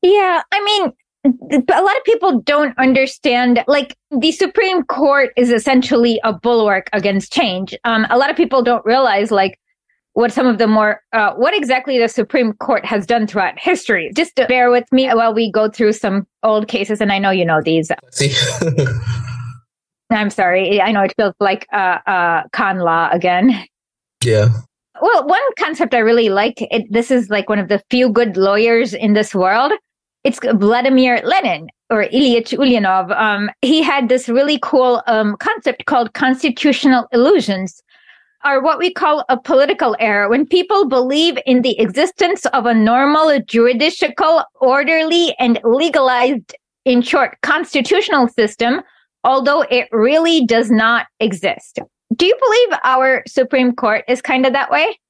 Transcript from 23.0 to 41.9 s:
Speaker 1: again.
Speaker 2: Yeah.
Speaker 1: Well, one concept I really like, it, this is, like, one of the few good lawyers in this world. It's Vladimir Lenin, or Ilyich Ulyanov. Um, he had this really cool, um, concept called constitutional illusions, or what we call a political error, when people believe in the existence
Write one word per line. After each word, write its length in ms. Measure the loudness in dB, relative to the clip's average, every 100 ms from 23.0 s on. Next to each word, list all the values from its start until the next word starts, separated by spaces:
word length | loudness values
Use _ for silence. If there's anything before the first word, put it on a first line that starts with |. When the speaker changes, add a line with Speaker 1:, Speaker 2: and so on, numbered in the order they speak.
| 0
Speaker 1:
again. 540 | 0 0 2 2 0 -6 _ _ _ _ _
Speaker 2:
Yeah. 280 | 0 2 2 0 -6 _ _ -4
Speaker 1:
Well, 240 | 0 0 2
one 160 | 0 0 -4
concept 360 | -6 -4 -2
I 60 | 0
really 300 | 2 2 2
like, 320 | 0 -2 -4
it, 300 | -4 -4 -2
this 180 | -4 0
is, 200 | 0 0
like, 180 | -4 -2
one 120 | -4
of 100 | -2
the 120 | -4 _
few 200 | 0 2
good 260 | 2 0 0
lawyers 580 | 0 2 2 2 0
in 200 | -2 0
this 200 | 0 0
world. 380 | 0 0 2 0 -2 _ _ _ _
It's 160 | -4 -4 -2 0
Vladimir 680 | 2 2 2 2 2 0
Lenin, 460 | 0 0 0 -4 -8 _ _
or 140 | -2 0
Ilyich 460 | 0 2 2 -2 -2
Ulyanov. 600 | 2 2 2 0 -2 -2
Um, 320 | -2 -2 -6 -4
he 200 | 0 0
had 280 | 2 0 0
this 180 | -2 0
really 320 | 0 0 -2
cool, 400 | 0 2 2 0 0
um, 300 | 0 0 -2
concept 480 | -4 -4 -4 -4 -2
called 280 | -2 -2
constitutional 960 | -2 -2 0 -2 0 0 2 2 2 2
illusions, 680 | 2 4 2 0 -4 -6 -12 _ _ _ _ _ _ -2
or 160 | 0
what 180 | 0 -2
we 120 | -2
call 320 | -2 -2 -2 -2
a 100 | -4
political 560 | 0 2 2 0 -2 -2
error, 300 | 0 0 0
when 160 | 0 0
people 420 | 0 0 0 2
believe 500 | 0 0 0 0 -2 0
in 160 | 0
the 180 | 0 -2
existence 640 | -2